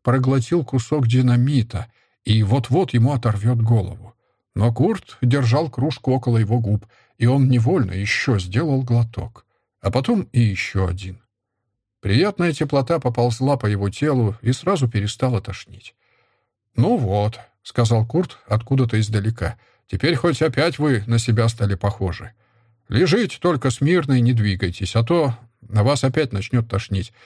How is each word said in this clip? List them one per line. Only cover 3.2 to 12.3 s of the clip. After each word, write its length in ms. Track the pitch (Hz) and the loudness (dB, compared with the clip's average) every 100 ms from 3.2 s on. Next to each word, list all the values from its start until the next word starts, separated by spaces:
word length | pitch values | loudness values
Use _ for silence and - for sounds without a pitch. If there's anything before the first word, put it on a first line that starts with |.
| 117 101 110 120 | 0 0 0 0
голову. 540 | 110 113 92 92 - _ _ _ _ | 2 2 0 -8 -16 _ _ _ _
Но 200 | - 113 | -2 0
Курт 440 | 117 165 214 - - | 2 0 0 -6 -4
держал 480 | 123 139 123 135 165 | 0 2 2 2 0
кружку 420 | - 135 - - | -2 -4 -4 -2
около 280 | 131 120 113 | -2 0 0
его 200 | 104 120 | 2 0
губ, 260 | 110 104 - _ _ _ | 0 -2 -4 _ _ _
и 80 | 120 | 2
он 220 | 139 135 | 4 4
невольно 460 | 123 113 180 98 | 4 4 2 0
ещё 440 | 90 101 - - 107 | -2 -2 -2 0 -2
сделал 440 | 90 98 160 135 | 0 -2 0 -2
глоток. 640 | 127 120 113 - - - _ _ _ _ | 0 0 0 -4 -10 -14 _ _ _ _
А 100 | - | -2
потом 320 | 131 139 233 - | -2 0 -2 0
и 80 | 123 | 2
ещё 460 | 113 92 - 98 92 | 2 0 -4 -2 -2
один. 340 | 90 95 92 _ _ _ _ _ _ _ _ | -4 -10 -16 _ _ _ _ _ _ _ _
Приятная 500 | 101 107 202 | 0 2 2